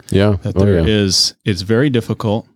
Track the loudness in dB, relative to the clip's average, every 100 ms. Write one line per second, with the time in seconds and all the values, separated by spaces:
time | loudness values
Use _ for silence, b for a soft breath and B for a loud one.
0 | -4 0 2 0 -2 0 2 2 2 2
1 | 0 0 -2 -4 -4 -4 0 0 2 0
2 | -2 -4 -2 -4 -6